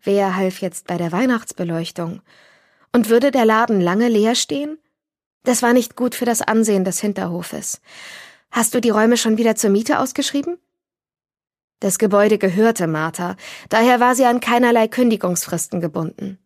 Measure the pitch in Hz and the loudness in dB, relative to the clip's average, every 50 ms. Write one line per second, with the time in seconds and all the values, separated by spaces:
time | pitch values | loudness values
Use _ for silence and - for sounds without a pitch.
0 | _ - 202 202 196 190 185 185 190 185 185 - - 185 175 - - - 180 170 | _ 0 0 0 0 0 0 -2 -2 -2 -4 -4 -8 -8 -8 -10 -10 -8 -6 -4
1 | 175 165 170 180 247 262 247 220 - - - - 180 170 165 165 165 165 - - | -4 -2 -2 0 0 0 0 -2 -2 -8 -10 -8 -6 -4 -4 -4 -6 -6 -8 -8
2 | 170 165 175 - _ _ _ _ _ _ _ _ _ _ _ _ _ _ - 233 | -8 -8 -8 -12 _ _ _ _ _ _ _ _ _ _ _ _ _ _ 0 0
3 | 226 208 226 240 240 285 269 269 233 220 220 220 233 240 226 196 175 170 180 208 | 2 4 2 4 4 2 2 2 2 4 4 2 2 2 2 0 2 2 2 2
4 | 233 240 233 208 208 226 247 240 - - 302 277 285 302 311 311 _ _ _ _ | 2 2 2 2 2 2 0 -2 -2 -4 -4 -6 -6 -8 -10 -14 _ _ _ _
5 | _ _ _ _ _ _ _ _ _ 233 247 233 - 233 240 254 233 - - - | _ _ _ _ _ _ _ _ _ -2 -2 0 2 4 4 2 2 0 -6 -4
6 | 247 247 240 - 254 233 233 220 - - 220 220 226 208 208 196 185 190 175 - | -4 -4 -2 -2 -2 -2 -2 -2 -2 0 0 0 2 2 2 0 0 -2 -4 -4
7 | - 208 202 196 190 175 175 160 - - - - - - - - _ _ - - | -4 -4 -4 -4 -6 -6 -6 -8 -8 -10 -12 -10 -10 -10 -12 -12 _ _ -20 -20
8 | - - - - - - - _ _ _ - 247 226 - - 254 233 240 208 214 | -20 -20 -20 -20 -20 -20 -20 _ _ _ -2 -2 -2 0 0 0 0 2 2 4
9 | 220 226 240 233 - 226 220 214 233 226 220 220 - 214 196 202 226 - 202 - | 4 4 4 2 2 0 2 2 2 0 2 2 2 2 2 2 2 0 0 0
10 | 262 262 - - 269 - - 285 277 - 349 349 _ _ _ _ _ _ _ _ | -2 -2 -2 -4 -4 -2 -2 -4 -4 -4 -8 -10 _ _ _ _ _ _ _ _
11 | _ _ _ _ _ _ _ _ _ _ _ _ _ _ _ _ - 202 185 - | _ _ _ _ _ _ _ _ _ _ _ _ _ _ _ _ -4 -4 -2 0
12 | 226 208 190 202 202 214 214 208 202 190 170 190 220 226 226 226 180 160 160 156 | 0 2 4 4 4 4 2 2 2 0 2 2 2 2 2 0 -2 -2 -2 -2
13 | 156 165 160 - 175 180 190 - - - - - - - - 220 226 247 247 240 | -4 -6 -6 -6 -8 -8 -8 -10 -14 -20 -20 -20 -10 -2 0 2 4 4 4 4
14 | 247 247 254 233 269 240 240 247 240 - 240 240 247 240 233 233 220 214 226 - | 4 2 4 4 2 2 2 0 0 0 2 2 4 4 4 2 2 0 0 0
15 | 254 240 226 208 - 180 180 175 - - - 165 - - - 180 170 165 151 175 | 2 2 2 0 0 -2 -4 -4 -4 -6 -6 -6 -6 -6 -6 -6 -6 -6 -6 -6
16 | 160 156 - - - 196 190 - _ | -8 -8 -8 -12 -14 -14 -14 -16 _